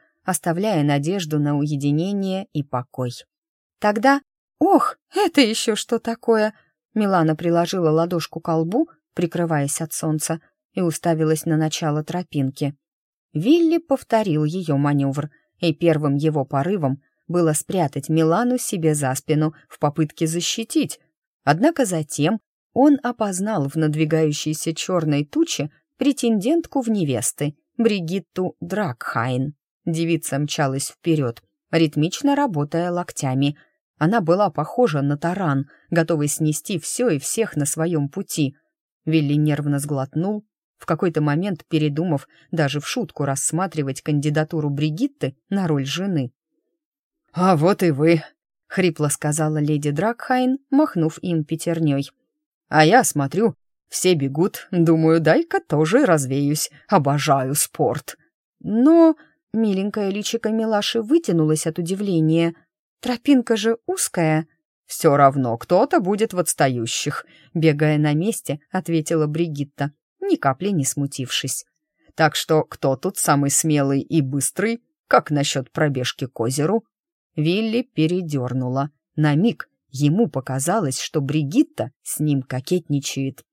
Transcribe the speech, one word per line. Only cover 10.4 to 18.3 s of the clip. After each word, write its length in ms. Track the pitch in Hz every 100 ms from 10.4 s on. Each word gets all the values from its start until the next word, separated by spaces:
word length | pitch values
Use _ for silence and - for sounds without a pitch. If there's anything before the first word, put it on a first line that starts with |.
| - _ _
и 80 | -
уставилась 640 | 175 156 175 160 156 156 -
на 100 | 156
начало 480 | 156 - 160 151
тропинки. 720 | 151 180 180 151 135 135 143 147 _ _ _ _ _
Вилли 440 | 147 202 339 330 339
повторил 680 | - 269 - 226 208 151
ее 320 | 151 185 160 139
маневр, 520 | 143 143 139 143 147 - _ _
и 140 | 170
первым 420 | 165 170 156 151 139
его 300 | 156 151 131
порывом — 560 | 139 160 202 143 139 _ _ -
было 260 | 175 160
спрятать 560 | 156 - 190 151 - -
Милану 480 | 160 160